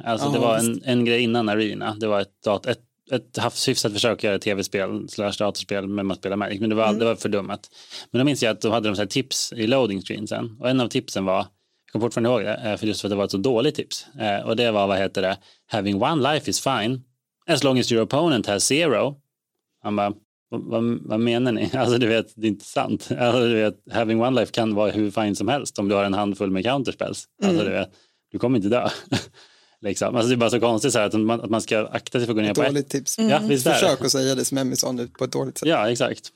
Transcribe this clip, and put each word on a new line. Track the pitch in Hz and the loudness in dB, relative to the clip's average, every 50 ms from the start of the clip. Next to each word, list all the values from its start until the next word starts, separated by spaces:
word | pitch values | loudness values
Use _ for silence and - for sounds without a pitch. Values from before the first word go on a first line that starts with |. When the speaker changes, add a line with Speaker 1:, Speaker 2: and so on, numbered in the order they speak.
| - | -6
Speaker 1:
Alltså, | 117 117 110 139 143 | -4 -2 -2 0 0
det | 143 | 0
Speaker 2:
Ja, | 117 | 2
Speaker 1:
var | 117 117 113 110 | 2 2 2 2
Speaker 2:
visst. | 117 117 117 - - | 2 0 0 -2 -2
Speaker 1:
en, | 131 123 123 | 0 0 2
en | 120 | 2
grej | 120 117 120 123 | 2 2 2 2
innan | 117 113 120 113 107 | 2 2 0 0 0
Arena. | 104 107 110 104 104 104 104 110 107 107 | 0 0 0 0 -2 -4 -6 -6 -6 -4
Det | 113 | -2
var | 107 104 101 | 0 0 0
ett | 98 - _ _ - | 0 -2 _ _ -2
dat-, | 107 101 95 - | 0 0 0 0
ett, | - 117 - _ _ _ _ _ - 135 | -2 -4 -4 _ _ _ _ _ -6 -6
ett | 123 - _ - | -6 -6 _ -6
havshyfsat | - 110 120 - - - - 127 - - 113 104 | -2 -2 -2 -2 -2 0 0 0 2 0 -2 0
försök | 104 110 120 104 - | 0 0 0 0 0
att | - | 0
göra | 107 98 95 | 0 0 0
T | - 110 101 | 0 -2 -2
V-spel | 95 95 - - 101 95 95 104 107 101 - | -2 -2 -2 -2 -2 -2 -2 -4 -6 -8 -8
slash | - - 104 101 98 - | -6 -4 -4 -4 -2 -2
datorspel, | 107 101 95 - - - 104 101 95 98 | -2 -2 -2 -4 -6 -6 -6 -4 -4 -4
men | 101 104 98 | -4 -4 -2
man | 98 90 | -4 -4
spelar | - - 98 98 | -4 -4 -4 -4
Magic. | 101 104 98 104 95 | -2 -4 -4 -4 -2
Men | 110 113 | -2 0
det | 107 | 2
var, | 107 110 107 | 2 2 2
Speaker 3:
Mm. | 104 107 | 2 2
Speaker 1:
det | 113 | 2
var | 117 113 | 2 0
fördummat. | 101 - 110 104 101 95 95 98 - - - _ - - - - - - - | 0 -2 -2 -2 -2 -4 -4 -8 -10 -12 -14 _ -20 -20 -18 -18 -18 -10 -4
Men | - 120 | 0 2
då | 131 | 2
minns | 147 143 - 127 | 2 2 2 2
jag | 113 | 0
att | 107 - | 0 2
de | - 113 104 | 0 0 0
hade | 117 107 110 | 2 0 0
de | 101 | 0
så | 92 107 | -2 -2
här | |
tips | 101 - 139 123 - - - - - - | -2 -2 -2 -2 -2 -4 -6 -6 -6 -4
i | 120 110 | -2 0
loading | 110 127 135 127 107 98 95 90 | 2 2 4 2 2 0 -4 -6
screen | - 107 104 107 104 | -6 -8 -8 -8 -6
sen. | 110 110 120 117 110 113 | -6 -6 -6 -8 -8 -4
Och | 127 123 | -2 0
en | 131 131 | 0 0
av | 123 107 | 0 0
tipsen | - 131 - - - 101 98 | -2 -4 -4 -4 -4 -4 0
var, | 95 92 98 | 0 0 0
jag | 101 - _ _ _ _ _ _ _ _ - | -2 -4 _ _ _ _ _ _ _ _ -4
kommer | 110 110 | -2 -2
fortfarande | 117 - - 117 117 | -2 0 0 0 2
ihåg | 127 117 98 | 2 2 0
det, | 101 107 - 123 107 | -2 -4 -4 -4 -4
eh, | 104 | -4
för | 101 110 | -2 -2
just | 107 98 - | -2 -2 -2
för | - 101 | -2 -2
att | |
det | 104 | 0
var | 101 101 | 0 0
ett | 92 | 0
så | - 98 | 0 0
dåligt | 98 131 131 110 123 151 143 | 0 2 2 2 2 0 0
tips. | - - - - - - - - 139 | -2 -6 -8 -8 -12 -12 -12 -10 -6
Eh, | 117 107 101 101 113 | -2 -2 -2 -2 -2
och | 117 113 | -2 0
det | 113 120 117 | 0 2 2
var, | 110 104 98 | 2 2 2
vad | 98 98 92 | 2 2 2
heter | 98 92 - 101 92 | 0 0 0 0 0
det? | 92 98 - - - - _ _ | 0 -2 -4 -8 -16 -20 _ _
"Having | - - 110 98 101 101 98 113 | -6 -4 -2 -2 0 0 0 0
one | 143 165 151 120 135 156 | 0 0 2 2 2 0
life | 147 - - | 0 -2 -2
is | 92 - | -4 -2
fine, | - 143 135 117 101 113 131 131 - _ _ _ _ _ _ _ _ | -2 0 0 0 0 -2 -4 -6 -8 _ _ _ _ _ _ _ _
as | - 165 131 131 | 0 0 2 4
long | 139 131 127 | 4 4 2
as | 117 - 120 | 2 2 2
your | 113 110 | 2 2
opponent | - - 139 165 170 147 110 98 | 2 2 2 2 2 2 2 0
has | - 101 101 - | 0 0 0 2
zero." | - 131 147 175 160 120 101 110 135 143 - _ _ _ _ _ _ _ _ _ _ _ _ - | 2 2 2 2 2 2 2 2 0 -2 -6 _ _ _ _ _ _ _ _ _ _ _ _ -8
Han | 110 104 | -4 -2
bara, | 104 101 101 98 - _ _ _ _ _ - | 0 0 -2 -2 -6 _ _ _ _ _ -12
"Vad, | 120 113 - | -10 -10 -8
vad, | - 117 117 117 117 117 - - | -4 -2 -2 0 0 -2 -2 -4
vad | - 110 110 | -4 -2 0
menar | 117 120 117 120 127 127 113 | 2 2 2 2 0 0 0
ni?" | 107 107 - | 0 -2 -2
<laughs> | - | 0
Alltså, | 135 123 117 120 120 | 0 2 2 2 4
du | 127 | 4
vet, | 107 113 113 104 - - | 4 2 2 0 -2 -6
det | - 107 | -4 -2
är | 110 | -2
inte | 101 - - | -2 -2 -6
sant. | - - 143 131 - 110 104 - - 123 - | -6 -4 -2 -2 -2 -2 -4 -4 -4 -4 0
Alltså, | 123 120 113 127 120 117 | 2 2 4 4 4 4
du | 117 | 2
vet, | 110 107 107 90 - _ - | 2 2 0 -2 -4 _ -6
having | - 107 117 110 113 113 117 | -2 -2 0 2 2 2 2
one | 127 131 123 | 2 2 2
life | 107 - - | 2 0 0
kan | - 117 107 107 | 0 0 0 2
vara | 101 107 101 | 2 2 2
hur | 87 104 107 104 | 2 0 0 0
fine | 98 113 110 104 98 | 0 -2 -2 0 0
som | - 101 104 | -2 0 0
helst | 135 143 113 - - - | 0 -2 -2 -4 -6 -4
om | 104 98 | 0 0
du | 104 | 2
har | 101 101 | 2 2
en | 101 98 | 2 2
handfull | 101 104 101 98 - 104 98 | 0 0 -2 -2 -2 -2 -2
med | 95 92 90 | 0 0 0
counterspells. | 117 131 143 123 101 - - - 95 98 - - - _ - 202 | 0 0 0 0 -4 -4 -4 -4 -6 -6 -8 -12 -16 _ -2 0
Alltså, | 196 175 160 | 2 2 2
Speaker 3:
Mm. | 104 95 92 | 0 0 -2
Speaker 1:
du | 98 | -2
vet, | 95 - - _ _ _ _ _ _ _ - | -4 -6 -8 _ _ _ _ _ _ _ -8
du | 98 | -2
kommer | - 120 135 | 0 2 2
inte | 117 92 104 | 2 2 2
dö. | 113 123 104 104 - - - - | 2 2 2 0 -4 -6 -8 -4
<laughs> | - - - - - - - - _ _ _ _ _ _ | -4 -4 -4 -6 -16 -20 -20 -20 _ _ _ _ _ _
Liksom. | - 104 92 - 104 104 113 | -6 -6 -4 -2 -2 0 0
Alltså, | 123 113 120 | 2 2 2
det | 127 | 2
är | |
bara | 120 117 110 | 4 4 2
så | 117 120 | 2 4
konstigt | 110 120 117 107 104 139 113 | 2 2 2 2 2 2 2
så | 120 | 2
här, | 104 | 2
att | 101 92 | 2 2
man, | 107 110 110 117 113 | 2 2 2 0 0
att | 113 107 | -2 -2
man | 113 110 107 | -2 -2 0
ska | - 117 110 107 | 0 0 0 0
akta | - - 113 - - - 131 | 0 -4 -6 -6 -4 -2 -2
sig | 120 | 0
för | 110 117 | 0 0
att | |
gå | 110 107 | 0 0
ner | 104 | 0
Speaker 2:
Ett | 101 | 2
Speaker 1:
på | - 123 | 2 2
ett | 135 | 2
Speaker 2:
dåligt | 143 143 135 - | 0 0 -2 -2
tips. | - 139 127 - - - | -4 -6 -4 -4 -4 0
Speaker 3:
Mm. | 220 220 | 2 4
Speaker 1:
Ja, | 139 156 214 | 4 2 2
visst | 220 220 131 123 | 2 2 2 2
är | 160 | 2
det. | 147 127 | 4 4
Speaker 2:
Försök | - 180 143 135 135 | 4 4 2 2 0
att | 135 - | 0 0
säga | 135 131 135 135 | 2 2 2 0
det | 127 123 | 0 -2
som | - 139 135 | -2 -2 -2
Emmy | 135 127 135 | -2 -2 -2
sa | 131 - 131 127 | -2 -2 -2 -2
nu | 123 120 123 | -4 -6 -8
på | - - 135 | -6 -6 -6
ett | 131 - | -4 -2
dåligt | 139 139 131 - - | -2 -4 -4 -6 -4
sätt. | - 151 | 0 2
Speaker 1:
Ja, | 165 135 104 110 | 2 2 2 2
exakt. | 123 123 131 117 113 - - - - | 0 0 0 -2 -2 -4 -10 -16 -20